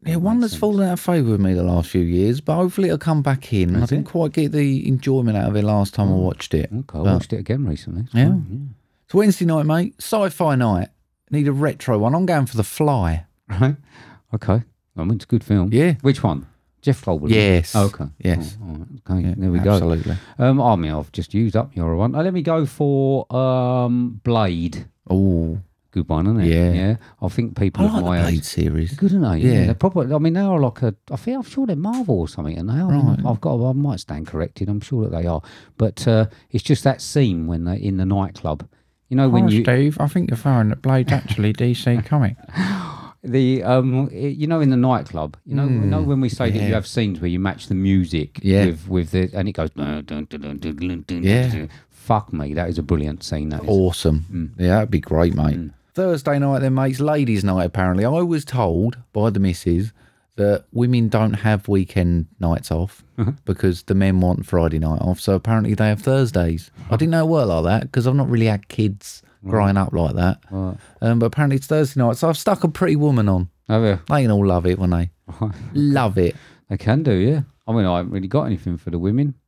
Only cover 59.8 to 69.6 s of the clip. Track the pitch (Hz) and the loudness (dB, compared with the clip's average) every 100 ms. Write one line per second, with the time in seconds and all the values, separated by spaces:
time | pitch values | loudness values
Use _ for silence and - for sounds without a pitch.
59.8 | 107 - _ _ _ - 101 101 - - | -2 -8 _ _ _ -2 0 0 -2 -2
60.8 | 123 123 113 110 110 101 107 104 101 98 | 0 2 2 2 0 0 0 0 2 0
61.8 | 92 - 87 87 80 _ 87 85 - 80 | 0 0 2 0 -2 _ -2 -2 -2 -4
62.8 | 92 - _ - 104 143 - 92 95 87 | -4 -8 _ -4 -4 -4 -6 0 0 -2
63.8 | - 95 95 92 90 90 98 90 82 80 | -2 0 2 2 2 0 -2 0 2 0
64.8 | 80 78 - 90 - 95 - 113 110 104 | -2 -2 -2 -2 0 -2 0 0 0 0
65.8 | 107 104 135 135 127 95 85 82 - - | 0 0 0 0 2 0 0 -2 -8 -20
66.8 | - 110 160 165 160 165 117 82 80 107 | -4 0 2 2 2 2 2 2 2 0
67.8 | 127 - 120 139 127 120 113 104 - - | 0 -2 0 0 0 2 2 0 -6 -2
68.8 | 107 101 - - _ _ 95 107 | -2 -2 -12 -20 _ _ -4 2